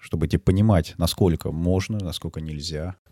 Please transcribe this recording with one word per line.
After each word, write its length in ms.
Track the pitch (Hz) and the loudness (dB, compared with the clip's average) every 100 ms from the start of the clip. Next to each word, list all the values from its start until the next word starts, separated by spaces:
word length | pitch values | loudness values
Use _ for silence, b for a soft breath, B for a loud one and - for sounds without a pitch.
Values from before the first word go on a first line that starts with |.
чтобы 260 | - 82 78 | -8 -2 0
тебе 120 | - | 2
понимать, 560 | - 95 107 95 - - | 2 4 4 4 2 -2
насколько 540 | 85 - 95 80 - | -4 2 2 2 -2
можно, 480 | 76 87 92 95 107 | -2 0 0 0 -4
насколько 420 | 90 - 87 82 | -6 -8 -10 -10
нельзя. 540 | 78 76 78 78 85 - _ | -8 -8 -8 -8 -8 -12 _